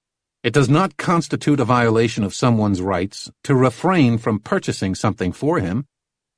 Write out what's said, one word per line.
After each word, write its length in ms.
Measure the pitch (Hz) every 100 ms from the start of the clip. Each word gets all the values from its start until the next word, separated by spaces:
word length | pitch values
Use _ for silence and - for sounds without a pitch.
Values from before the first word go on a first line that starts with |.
| _ _ _ _
It 100 | 120
does 160 | 117 127
not 280 | 151 190 -
constitute 640 | - 175 - 147 - 147
a 40 |
violation 600 | 127 123 117 110 117 117
of 100 | 101
someone's 480 | - 131 113 107 95
rights 480 | 92 92 98 - - -
to 100 | -
refrain 640 | 135 127 - 170 185 127 117
from 220 | 123 107
purchasing 560 | - 196 - - 95 92
something 340 | 113 92 90
for 300 | 80 139 170
him 260 | 92 98 143 _ _ _ _